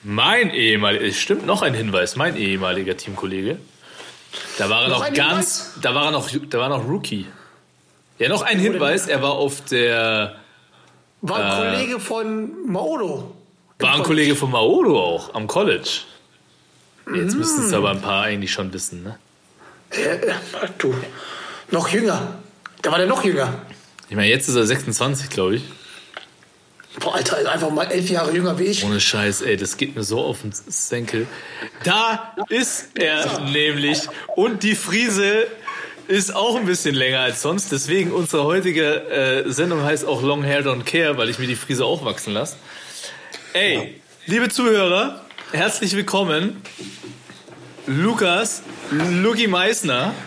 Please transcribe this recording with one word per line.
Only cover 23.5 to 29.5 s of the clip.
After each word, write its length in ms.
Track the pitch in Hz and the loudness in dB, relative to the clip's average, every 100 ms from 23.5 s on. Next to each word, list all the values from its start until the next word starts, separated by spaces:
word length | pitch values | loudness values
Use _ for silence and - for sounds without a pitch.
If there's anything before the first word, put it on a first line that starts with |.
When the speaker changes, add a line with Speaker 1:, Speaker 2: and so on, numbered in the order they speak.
| 123 - - - - - | -4 -12 -20 -20 -20 -6
Speaker 1:
Ich 80 | |
meine, 120 | 104 104 | 2 4
jetzt 200 | 131 135 | 4 2
ist 80 | |
er 120 | 123 110 | 2 4
sechsundzwanzig, 640 | 131 123 110 127 135 - | 2 -2 0 0 -2 -4
glaub 200 | - 92 | 0 2
ich. 120 | 117 135 - - - - - - - - _ _ _ - - | 0 -4 -16 -20 -20 -18 -18 -20 -20 -20 _ _ _ -20 -6
Speaker 2:
Boah, 160 | - | -2
Alter, 220 | 143 131 - 135 | 0 0 2 0
einfach 200 | 165 160 | 0 0
mal 140 | 151 | 0
elf 220 | 185 180 180 | 0 0 2
Jahre 240 | 175 151 | 0 2
jünger 280 | 170 180 180 | 2 0 2
wie 60 | |
ich. 180 | 190 202 | 0 2
Speaker 1:
Ohne 160 | 101 104 | 0 2
Scheiß, 420 | - 110 104 98 | 2 2 0 0
ey, 160 | 123 | 0